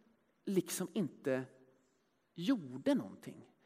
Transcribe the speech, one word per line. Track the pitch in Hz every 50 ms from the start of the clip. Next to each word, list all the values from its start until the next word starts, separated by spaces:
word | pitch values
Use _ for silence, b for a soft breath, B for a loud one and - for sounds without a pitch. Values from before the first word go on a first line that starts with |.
| _ _ _ _ _ _ _ _ -
liksom | 208 196 180 - - - - 185 - -
inte | 220 175 131 - - - 143 131 131 131 - - - - - _ _ _ _ _ _ _ _ _ _ _ _ _
gjorde | 165 170 220 277 202 147 127 127 131 - 269 285
någonting. | 185 104 92 92 - - - - - - - _ _ _